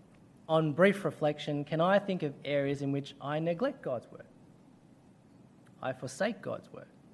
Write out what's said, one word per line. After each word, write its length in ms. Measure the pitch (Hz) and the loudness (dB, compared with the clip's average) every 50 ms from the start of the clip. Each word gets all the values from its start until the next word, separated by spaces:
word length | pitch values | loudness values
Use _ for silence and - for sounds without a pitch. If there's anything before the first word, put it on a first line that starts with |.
| - - - - - - - - - - | -20 -20 -20 -20 -20 -20 -20 -14 -2 2
on 240 | 160 160 160 151 139 | 2 4 4 4 4
brief 320 | 143 185 202 196 202 - | 6 6 6 6 4 0
reflection, 580 | 156 - - 156 151 151 - - - 147 143 147 | -4 -2 0 0 0 0 0 -2 -4 -2 -2 -2
can 180 | - 165 156 | 0 0 2
I 180 | 165 185 196 202 | 4 4 4 4
think 240 | 196 196 185 175 156 | 2 0 -2 -2 -2
of 100 | 147 135 - - | -4 -4 -4 -4
areas 380 | 139 143 143 139 139 143 135 | 0 0 2 2 2 0 0
in 100 | 143 139 | 0 -2
which 240 | 139 139 139 - - - | -2 -2 -4 -6 -10 -10
I 160 | 135 143 151 156 | -6 -4 -2 -2
neglect 440 | 165 170 175 165 240 277 139 - - | 0 0 0 0 -2 -2 -4 -4 -6
God's 280 | 156 127 113 - - | -4 -4 -4 -6 -10
word? 140 | - - - - - - - - - - - - - - - - - - - - - - - - - - - - - - - - - - | -16 -20 -20 -20 -20 -20 -20 -20 -20 -20 -20 -20 -20 -20 -20 -20 -20 -20 -20 -20 -20 -20 -20 -20 -20 -20 -20 -20 -20 -20 -20 -20 -14 -8
I 120 | - 127 131 | -6 -6 -6
forsake 480 | - - 127 - - 190 233 214 - | -6 -8 -10 -4 -2 -2 -2 -2 -4
God's 320 | - 123 110 113 - - - | -8 -8 -8 -8 -10 -14 -18
word. 140 | - - - - - - - | -18 -18 -18 -20 -20 -20 -20